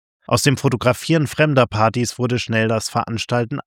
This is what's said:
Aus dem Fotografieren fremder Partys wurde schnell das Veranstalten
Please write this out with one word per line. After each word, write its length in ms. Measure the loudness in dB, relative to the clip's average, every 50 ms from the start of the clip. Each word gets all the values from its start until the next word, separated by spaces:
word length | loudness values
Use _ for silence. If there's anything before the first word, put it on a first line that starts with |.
| _ _ _ _ _
Aus 160 | -2 -2 0 2
dem 140 | 2 2
Fotografieren 680 | 2 2 0 0 2 2 0 0 0 0 0 0 0 0
fremder 380 | 0 0 0 0 2 4 2 2
Partys 540 | 2 2 2 2 2 2 0 -2 -4 -2 -4
wurde 180 | -2 -2 -2 -4
schnell 280 | -2 -2 0 2 2
das 220 | 2 0 -2 -4 -4
Veranstalten 680 | -4 -4 -4 -4 -6 -6 -4 -2 -2 -2 -2 -4 -6 -10 -6